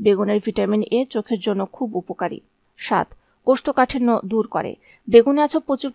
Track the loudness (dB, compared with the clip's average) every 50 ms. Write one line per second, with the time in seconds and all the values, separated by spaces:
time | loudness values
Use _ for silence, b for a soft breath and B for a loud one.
0 | 2 2 2 2 0 0 -2 -2 -2 -4 -4 -2 -2 0 0 -2 -2 -2 -2 -2
1 | -2 -2 -6 -8 -4 -4 -6 -4 -2 -4 -4 -4 -4 -6 -6 -8 -8 -6 -6 -8
2 | -8 -8 -8 -6 -6 -6 -8 -10 _ _ _ _ _ _ _ -12 -6 -2 -2 -2
3 | -2 -4 -10 _ _ _ _ _ 0 0 0 0 0 -2 0 0 0 0 0 -2
4 | 0 0 0 0 -2 -2 -2 -2 -2 -2 -4 -6 -6 -6 -10 b b b b b
5 | b 6 6 6 8 6 2 2 0 0 0 -4 -2 -2 -6 -4 -4 -8